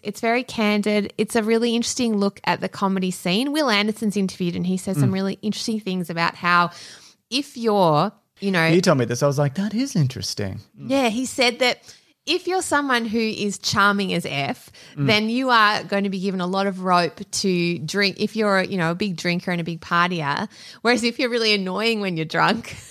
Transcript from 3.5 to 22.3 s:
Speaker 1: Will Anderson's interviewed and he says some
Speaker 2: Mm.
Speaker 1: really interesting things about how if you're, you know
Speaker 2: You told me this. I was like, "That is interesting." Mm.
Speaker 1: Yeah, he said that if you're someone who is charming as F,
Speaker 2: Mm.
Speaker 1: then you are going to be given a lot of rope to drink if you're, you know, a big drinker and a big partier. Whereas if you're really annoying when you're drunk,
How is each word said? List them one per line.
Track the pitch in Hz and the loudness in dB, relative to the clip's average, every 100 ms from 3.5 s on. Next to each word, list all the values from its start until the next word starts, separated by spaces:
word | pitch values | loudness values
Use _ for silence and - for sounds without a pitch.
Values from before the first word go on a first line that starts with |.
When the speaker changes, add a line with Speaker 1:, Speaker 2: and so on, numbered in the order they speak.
Speaker 1:
Will | 302 277 | 0 2
Anderson's | 202 214 214 214 202 | 2 0 -2 -2 0
interviewed | 190 - 175 | -2 -2 -4
and | 180 175 | -2 -2
he | 185 | -2
says | - 185 | -2 0
some | 139 | 2
Speaker 2:
Mm. | |
Speaker 1:
really | 190 190 - | 2 -2 -4
interesting | 214 - - 220 | -6 -4 -4 -4
things | 208 185 175 | -4 -4 -4
about | 165 170 | -2 -2
how | - 175 175 170 - - - - _ _ | -2 2 2 2 -2 -18 -20 -20 _ _
if | 254 285 247 | -6 -6 -4
you're, | 226 208 170 147 185 - _ _ | 0 4 4 4 2 -4 _ _
you | 196 | -2
know | 185 160 | 2 4
Speaker 2:
You | 170 | 4
told | 185 143 | 4 4
me | |
this. | 120 123 | 2 2
I | 143 | 0
was | 139 | 2
like, | 143 | 0
"That | 135 208 | 0 -2
is | 208 269 185 | -2 -2 0
interesting." | 127 104 101 - 101 98 - - | 0 0 -6 -6 -6 -8 -14 -12
Mm. | 220 | -2
Speaker 1:
Yeah, | 269 240 | 0 2
he | 220 262 | 0 -4
said | - 240 240 | 0 0 2
that | 247 - - - _ _ - | 0 -2 -8 -20 _ _ -4
if | 349 359 | -4 -2
you're | 370 | -2
someone | - 294 277 240 226 | 0 -2 0 0 0
who | 226 | -2
is | 220 - 202 190 | -2 -2 -4 -4
charming | - 214 202 202 190 | -2 2 4 2 0
as | 175 - | -2 -2
F, | 139 139 262 - - - - | -4 -4 -6 -14 -20 -14 -2
Speaker 2:
Mm. | 143 | 2
Speaker 1:
then | 214 220 | 2 2
you | 247 262 | 0 2
are | 233 208 214 | 4 4 2
going | 180 202 | -2 -2
to | 202 | 0
be | 190 | -2
given | 196 185 | -2 -2
a | 180 | -2
lot | 196 196 | 0 0
of | 185 | -2
rope | 185 180 170 - 202 | 2 2 2 -4 -8
to | - 196 180 175 170 | -2 0 2 0 -2
drink | 151 196 202 - | -4 0 0 0
if | 214 220 | -2 0
you're, | 208 190 | 0 2
you | 185 190 | 0 0
know, | 165 | -2
a | |
big | 175 214 165 | 0 -2 -2
drinker | 175 175 190 | -2 -2 -2
and | 175 | -4
a | |
big | 165 160 | -4 -8
partier. | - 175 175 175 143 143 190 - - - | 0 2 2 0 -2 -2 -4 -10 -20 -4
Whereas | 226 240 | 0 2
if | 233 233 | 0 0
you're | 254 | -2
really | 240 220 | 0 2
annoying | 208 185 185 226 220 | 2 0 -2 0 0
when | 196 160 | -2 -4
you're | |
drunk, | 156 | -2